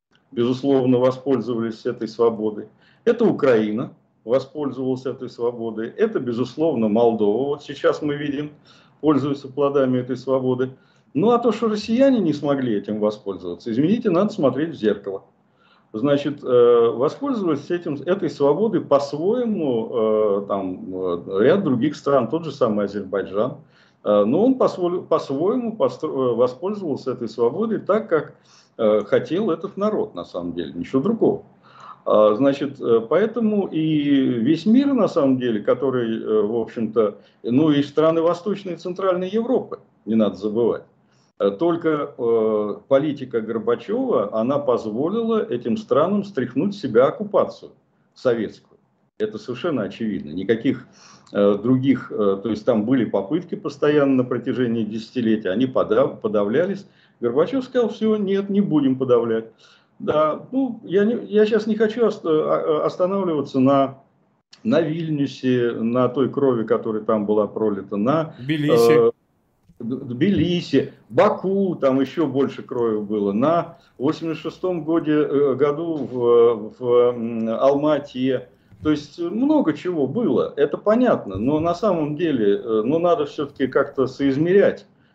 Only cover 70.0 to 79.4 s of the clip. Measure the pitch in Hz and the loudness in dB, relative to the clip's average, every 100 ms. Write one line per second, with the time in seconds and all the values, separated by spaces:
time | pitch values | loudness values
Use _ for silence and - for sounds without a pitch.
70 | 120 123 196 165 170 175 - 135 - - | -8 -2 0 2 2 -2 0 0 0 -10
71 | _ 123 208 - 185 196 190 147 135 135 | _ 2 4 2 -2 0 0 0 2 2
72 | 131 170 143 135 123 123 - 123 117 107 | 0 -2 -2 0 -2 -4 -8 -2 0 -2
73 | 104 107 101 107 147 170 160 - _ - | -2 -2 0 0 2 0 -2 -14 _ -4
74 | 139 151 165 151 160 - 185 175 151 165 | -4 -4 -8 -8 -10 -6 -6 -4 -2 -2
75 | 156 151 143 139 143 127 147 147 170 151 | 0 0 2 2 2 2 0 0 -4 -6
76 | 123 127 120 120 117 110 107 - 123 120 | -6 0 4 6 6 4 -6 -6 2 4
77 | 120 120 113 113 113 113 135 143 151 143 | 4 0 -6 -4 -4 2 2 2 0 0
78 | - 127 131 123 - _ _ - 151 147 | -2 -4 -2 -2 -6 _ _ -6 -2 -2
79 | - - 170 214 | -4 -8 -6 -2